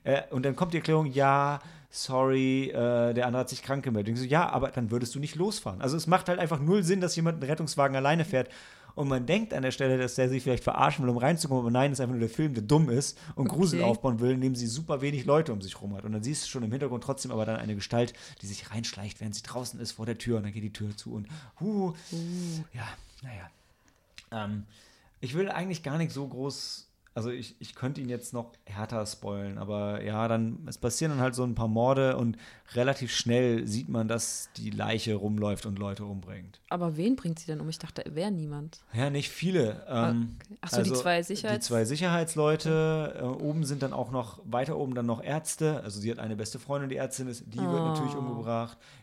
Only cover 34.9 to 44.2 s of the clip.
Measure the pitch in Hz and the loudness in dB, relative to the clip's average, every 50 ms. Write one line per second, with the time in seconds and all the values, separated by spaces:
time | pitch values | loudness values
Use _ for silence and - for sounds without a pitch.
34.9 | 113 110 - 117 107 98 95 107 107 104 104 104 101 92 - 110 98 98 101 101 | 0 0 0 0 0 0 0 0 0 2 2 0 0 -2 -4 -4 -4 -4 -4 -4
35.9 | 98 98 104 101 101 98 87 92 98 98 90 95 - - _ - - 175 175 170 | -6 -6 -8 -8 -8 -8 -10 -10 -12 -12 -14 -16 -18 -16 _ -6 -4 -2 0 0
36.9 | 151 151 175 226 269 262 - 170 160 160 - 165 156 151 147 156 160 - - 156 | 0 2 2 2 2 2 0 -4 -4 -4 -6 -6 -6 -6 -4 -6 -8 -8 -10 -12
37.9 | - - - - 147 156 180 214 202 165 156 147 147 147 147 160 - - _ _ | -10 -8 -8 -6 -4 -2 -2 -2 -2 -2 -4 -4 -6 -6 -8 -10 -12 -16 _ _
38.9 | - 113 131 143 143 143 135 - - - 160 180 185 170 127 107 107 - - - | -2 -2 0 0 0 -2 -2 -4 -4 -2 0 2 4 4 4 2 0 -4 -6 -4
39.9 | 131 117 117 117 117 117 117 117 - - - - 208 - - 175 - 120 185 185 | 0 2 2 2 2 2 0 -2 -4 -10 -16 -16 -16 -12 -8 -4 0 2 2 2
40.9 | 131 127 123 180 175 170 170 - 196 202 - 214 208 214 - - 120 113 113 110 | 2 2 2 2 2 2 0 -2 -4 -4 -2 0 0 0 0 0 2 2 2 2
41.9 | 143 151 180 180 170 170 165 160 - 160 151 151 156 156 - 160 160 160 160 160 | 2 0 2 2 4 2 2 0 2 2 4 4 4 4 4 2 4 4 4 4
42.9 | 160 156 151 - - - 127 123 131 - 151 147 151 165 156 131 143 139 139 131 | 2 2 0 -2 -4 -4 -4 -4 -4 -2 -2 0 0 2 0 0 0 -2 -2 -2
43.9 | 135 127 123 107 131 127 | -2 -2 -4 -2 -2 -4